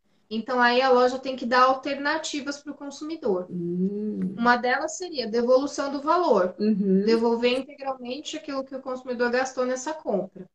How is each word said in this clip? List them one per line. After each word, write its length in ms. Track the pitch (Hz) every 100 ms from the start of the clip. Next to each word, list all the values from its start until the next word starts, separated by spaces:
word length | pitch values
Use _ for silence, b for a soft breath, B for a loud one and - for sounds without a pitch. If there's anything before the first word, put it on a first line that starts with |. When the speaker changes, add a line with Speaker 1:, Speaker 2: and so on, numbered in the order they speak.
| _ _ _
Speaker 1:
então 320 | 220 214 254
aí 200 | 240 247
a 100 | 262
loja 280 | 247 254 262
tem 180 | 262 262
que 80 |
dar 200 | 240 254
alternativas 920 | 254 262 294 277 285 311 311 294 262 285
pro 160 | 302
consumidor. 720 | 277 285 277 302 320 277 180 180
Speaker 2:
Hum. 840 | 175 170 180 185 202 214 202 185 190
Speaker 1:
Uma 200 | 240 240
delas 400 | 247 254 320 -
seria 300 | 359 302 226
devolução 680 | 233 240 254 277 - 277
do 80 | 190
valor. 540 | 311 349 339 214 185 -
Speaker 2:
Uhum. 460 | 214 202 202 190
Speaker 1:
Devolver 540 | 208 226 233 233 247 254
integralmente 800 | 269 269 269 254 240 269 311 302
aquilo 280 | 302 277
que 100 | 262
o 60 | 262
consumidor 500 | 262 254 262 240 240
gastou 360 | 247 254 - 254
nessa 260 | 254 302
compra. 540 | 311 277 196 196 185 185